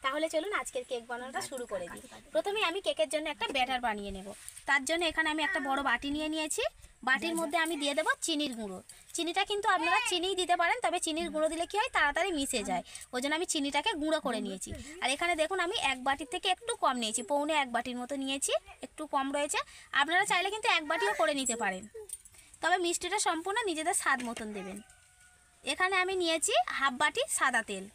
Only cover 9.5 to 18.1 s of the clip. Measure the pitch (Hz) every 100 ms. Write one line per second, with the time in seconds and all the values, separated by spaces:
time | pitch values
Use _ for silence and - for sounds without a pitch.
9.5 | 415 415 370 330 381 480 370 359 381 349
10.5 | 349 339 453 370 349 339 311 339 302 311
11.5 | 320 - 403 508 370 302 294 370 320 277
12.5 | 240 202 180 - - - 254 269 311 359
13.5 | 320 285 285 302 381 302 311 294 226 202
14.5 | 190 - - - 330 247 277 349 349 311
15.5 | 381 339 453 269 262 262 277 311 370 403
16.5 | 370 466 466 320 247 226 214 240 285 294
17.5 | 311 262 233 262 247 247